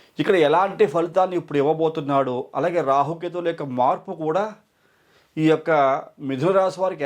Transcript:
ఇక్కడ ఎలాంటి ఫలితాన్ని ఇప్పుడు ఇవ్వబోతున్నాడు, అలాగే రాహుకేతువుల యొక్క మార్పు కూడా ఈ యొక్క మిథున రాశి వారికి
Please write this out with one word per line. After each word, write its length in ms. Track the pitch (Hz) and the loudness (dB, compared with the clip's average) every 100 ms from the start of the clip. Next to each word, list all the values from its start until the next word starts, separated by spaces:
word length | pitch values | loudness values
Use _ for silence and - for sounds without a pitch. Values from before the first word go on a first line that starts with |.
| _ - | _ -4
ఇక్కడ 120 | 156 185 147 | 2 4 4
ఎలాంటి 380 | 165 196 175 214 165 | 2 0 2 0 2
ఫలితాన్ని 420 | 170 175 185 175 | 0 0 0 0
ఇప్పుడు 180 | 165 147 | -2 0
ఇవ్వబోతున్నాడు, 720 | 139 160 160 160 143 139 131 123 - - | 0 2 -2 -2 -2 0 0 -4 -6 -4
అలాగే 200 | 165 170 135 | -2 0 2
రాహుకేతువుల 540 | 135 156 165 175 175 170 | 2 0 -4 -8 -6 -4
యొక్క 120 | 165 143 123 | -4 -6 -2
మార్పు 300 | 127 180 - 170 | 0 0 -6 -8
కూడా 220 | 156 170 214 208 _ _ _ _ _ _ _ 156 | -4 -2 -4 -8 _ _ _ _ _ _ _ 0
ఈ 40 | 160 | 2
యొక్క 200 | 156 165 156 139 139 - - 139 | 2 2 2 2 0 -6 -12 -8
మిథున 240 | 131 165 190 | -2 2 2
రాశి 220 | 190 180 | 2 0
వారికి 200 | 185 170 | -4 -2